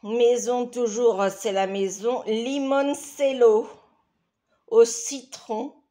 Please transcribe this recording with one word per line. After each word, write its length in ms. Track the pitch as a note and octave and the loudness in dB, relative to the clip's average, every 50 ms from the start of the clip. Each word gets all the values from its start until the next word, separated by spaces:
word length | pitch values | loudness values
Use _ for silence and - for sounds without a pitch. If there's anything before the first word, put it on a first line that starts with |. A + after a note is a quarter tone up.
maison 640 | - G3+ A3+ A#3+ A#3+ A#3 B3 A#3 G3 A3+ B3 B3 B3 | -8 -4 0 2 4 4 2 2 0 -2 -2 -2 -2
toujours, 600 | B3 B3 B3 B3 A#3 G3+ A3+ B3 A#3 G#3+ F#3 G3+ G3 F#3+ - | -4 -4 -4 -4 -2 -2 2 2 2 2 2 0 -2 -2 -4
c'est 140 | - A3 | -6 -2
la 140 | G3 F#3+ F#3+ | -2 0 -2
maison 560 | F#3+ G3 G3 G3 F#3+ F#3 G3 G3 A#3 B3+ A3+ | -2 -2 -4 -4 -4 -4 -4 -4 -4 -4 -4
Limoncello 1500 | - - A3 A3+ A#3 B3+ C#4 C#4+ C#4 C4+ C4+ C#4 C#4 C#4+ C#4+ C#4+ - - - - C#4+ C4+ C4 B3 A#3+ A3+ G#3+ A3 C4+ - - - _ _ _ _ _ _ _ _ _ _ _ _ _ _ _ _ _ | -4 -4 -4 -4 -2 -4 -4 -4 -2 0 0 0 0 0 -2 -6 -8 -16 -6 -2 -2 -2 2 6 6 6 6 4 0 -4 -12 -20 _ _ _ _ _ _ _ _ _ _ _ _ _ _ _ _ _
au 180 | - - A3+ A#3 | 2 4 6 6
citron. 880 | A3+ - - - - C#4 C4+ - _ - - - - A3+ G#3+ C4+ D4 - _ _ _ | 4 2 -8 -10 -10 -10 -12 -14 _ -20 -20 -10 -8 -8 -8 -8 -10 -12 _ _ _